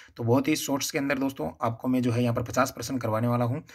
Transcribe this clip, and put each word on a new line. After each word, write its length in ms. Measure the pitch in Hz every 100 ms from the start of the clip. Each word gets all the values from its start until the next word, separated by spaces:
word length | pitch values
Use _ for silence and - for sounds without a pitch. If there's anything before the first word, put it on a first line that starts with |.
| - -
तो 80 |
बहुत 240 | 117 127 139
ही 80 | 151
शॉर्ट्स 340 | - 139 -
के 80 | 156
अंदर 200 | 139 143
दोस्तों, 320 | 135 131 156 -
आपको 260 | 120 117 127
मैं 140 | 127
जो 100 | 123
है 100 | 117
यहाँ 120 | 123
पर 80 | 117
पचास 280 | 117 117 131
प्रश्न 280 | - 117 135
करवाने 300 | 113 110 120
वाला 160 | 120
हूँ। 200 | 120 143 -